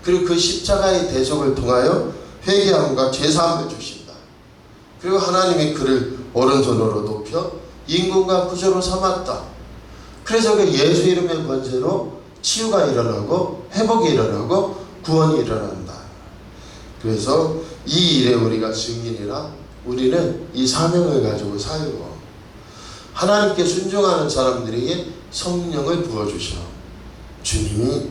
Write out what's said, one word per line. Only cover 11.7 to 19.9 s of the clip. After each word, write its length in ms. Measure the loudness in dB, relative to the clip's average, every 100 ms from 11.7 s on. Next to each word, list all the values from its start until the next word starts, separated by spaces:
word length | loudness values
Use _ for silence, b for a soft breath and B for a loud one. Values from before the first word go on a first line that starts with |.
| -2 0 -2 -4 -12 -20 -8
치유가 420 | -4 -2 0 2
일어나고 840 | 2 2 0 -2 -2 -2 -2 -6 -6
회복이 380 | 0 2 4 4
일어나고 720 | 2 2 -2 0 0 0 -6 -14 -12
구원이 360 | 0 4 4 4
일어난다. 540 | 0 -4 -6 -8 -12 -14 -18 -20 -20 -20 -20 B B B B -8
그래서 560 | -4 -2 0 2 2 -2 B B
이 360 | -2 0 4 4
일에 140 | 4
우리가 380 | 4 2 0 -2
증인이라 800 | -4 -6 -6 -6 -6 -6 -6 -8 -14 -18 -14
우리는 640 | -6